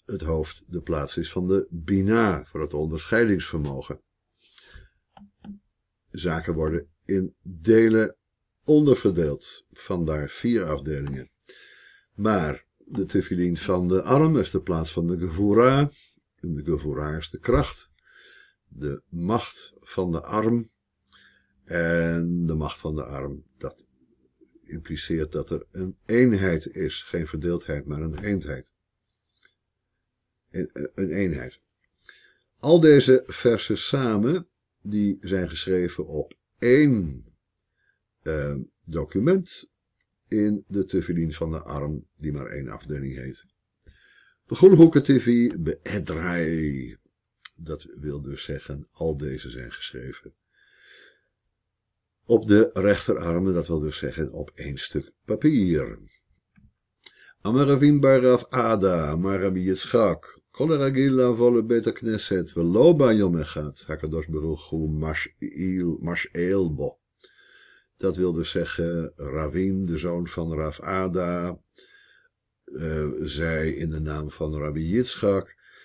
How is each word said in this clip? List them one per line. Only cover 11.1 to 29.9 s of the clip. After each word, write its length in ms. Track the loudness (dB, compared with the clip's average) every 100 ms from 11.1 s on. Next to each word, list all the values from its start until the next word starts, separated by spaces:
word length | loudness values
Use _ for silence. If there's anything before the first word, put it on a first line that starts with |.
| -10 -12 _ _ -20 -20 -20 -20 _ _
Maar 520 | -4 0 0 0 -6 _ _
de 280 | -10 -6
tefillin 520 | -2 -2 -2 -2 0 -2
van 320 | -2 -2 2
de 140 | 0
arm 360 | 2 4 4 2
is 120 | 0
de 120 | -4
plaats 300 | -4 -4 -4
van 140 | -4 -4
de 120 | -4
gevura, 720 | -4 -2 2 4 4 4 0 -4 _ _ _ _
en 140 | -8
de 100 | -8
gevura 520 | -4 -4 -4 -6 -6 -8
is 140 | -10
de 80 | -10
kracht, 540 | 0 0 0 -8 -20 _ _ _ -20 -20 _ _ _ -10
de 260 | -8 -8 _
macht 640 | -8 -2 -2 -4 -16 -20 _
van 320 | -12 -6 -4
de 100 | -4
arm. 480 | -4 -2 0 -2 -4 _ _ _ _ _ _ _ _ _
En 840 | -8 -2 0 0 0 0 -2 -2 -2
de 80 |
macht 240 | -2 -4 -8
van 160 | -8
de 100 | -8
arm, 400 | -8 -8 -10 -12 -18 _
dat 280 | -14 -14 _ _ _ _ _ _ _ _
impliceert 720 | _ -16 -10 -10 -4 -4 -4
dat 180 | -6 -6
er 160 | -8 -10
een 260 | -10 -10 -10 -2
eenheid 680 | 4 4 4 2 -2 -4
is, 280 | -6 -6 -8
geen 240 | -8 -8 -6
verdeeldheid, 600 | -6 -4 -4 -4 -8 -6
maar 140 | -8
een 180 | -8 -6
eenheid. 540 | -4 -4 -4 -12 -14 _ _ _ _ _ _ _ _ _ _ _ _